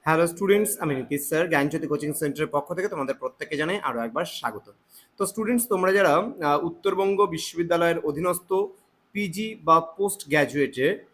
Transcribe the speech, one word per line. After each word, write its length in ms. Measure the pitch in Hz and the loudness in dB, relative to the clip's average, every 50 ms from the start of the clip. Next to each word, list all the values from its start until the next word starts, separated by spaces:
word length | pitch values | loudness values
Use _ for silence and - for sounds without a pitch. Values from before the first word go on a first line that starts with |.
| _ | _
হ্যালো 200 | 156 160 160 170 | 2 4 4 4
স্টুডেন্টস, 460 | 170 170 175 196 190 202 208 214 208 - - | 2 0 -2 2 4 4 4 4 0 -2 -4
আমি 140 | 175 151 139 | -2 -2 -2
নীতিশ 340 | 131 123 - 143 143 143 - | -2 -4 -4 -6 -6 -4 -2
স্যার, 200 | 165 156 175 175 | 0 0 0 2
জ্ঞানজ্যোতি 380 | 160 143 139 147 151 160 160 | 2 2 2 2 -2 -4 -2
কোচিং 260 | 139 147 143 151 151 | -2 -4 -2 -2 -4
সেন্টারের 380 | 147 - 160 143 139 147 156 - | -4 -2 -4 -4 -2 -4 -4 -2
পক্ষ 220 | - 147 139 - 175 | -2 -4 -4 -4 -6
থেকে 140 | 185 185 202 | -4 -4 -4
তোমাদের 260 | 190 151 135 131 135 | -4 -4 -4 -4 -4
প্রত্যেককে 420 | - 131 127 - _ 151 - 156 | -6 -6 -10 -8 _ -10 -8 -4
জানাই 220 | 143 151 165 190 208 | -4 -2 -2 -2 -4
আরও 200 | 156 139 123 117 | -4 -4 -4 -4
একবার 240 | 117 117 113 147 175 | -6 -4 -4 -4 -6
স্বাগত। 420 | 170 - - - 117 110 101 _ - - _ _ _ _ - _ _ _ | -6 -8 -8 -8 -8 -8 -8 _ -18 -20 _ _ _ _ -20 _ _ _
তো 100 | _ 196 | _ -4
স্টুডেন্টস, 420 | 196 - 220 220 214 247 240 233 - | -4 -2 -4 -2 0 0 0 0 0
তোমরা 240 | 208 185 185 185 | 0 2 2 2
যারা, 220 | 190 202 196 160 143 | 4 4 4 6 4
আহ, 500 | 165 202 247 277 190 160 147 147 147 170 | 4 2 -2 -8 -4 0 0 0 2 0
উত্তরবঙ্গ 600 | 170 170 - - 196 185 185 196 196 196 190 202 | -4 -6 -2 -2 -2 0 2 0 0 4 2 2
বিশ্ববিদ্যালয়ের 720 | 185 165 156 - - - 165 170 170 175 170 170 170 170 165 | 2 2 -6 -8 -8 -4 -4 -2 0 2 2 4 2 2 0
অধীনস্থ 540 | - 151 143 147 175 180 175 180 - _ 190 190 202 196 - _ _ _ _ _ _ _ | -2 -4 -2 0 -2 -2 -2 -2 -2 _ 0 0 0 -2 -6 _ _ _ _ _ _ _
পিজি 420 | _ 202 208 185 160 196 220 220 220 180 156 | _ -4 -4 -4 -4 -6 -6 -8 -8 -4 4
বা 160 | 160 160 165 | 6 6 6
পোস্ট 480 | 165 - - - 196 202 196 - - 143 | 4 0 -4 -2 -2 -2 -2 -6 -4 0
গ্র্যাজুয়েটে 680 | 147 151 143 120 127 147 139 127 - 127 131 160 208 - - _ | 2 2 2 2 2 0 0 0 0 0 0 0 0 -2 -8 _